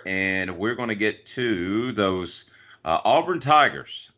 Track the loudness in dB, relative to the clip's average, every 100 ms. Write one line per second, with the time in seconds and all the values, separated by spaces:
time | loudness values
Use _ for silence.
0 | -2 -2 0 0 -2 -4 -4 -2 -4 0
1 | 0 -2 -8 -4 -2 0 0 -2 -2 0
2 | 0 0 -4 -10 -18 -20 -20 -10 -2 0
3 | 4 4 2 -2 4 6 6 2 -12 -16
4 | -18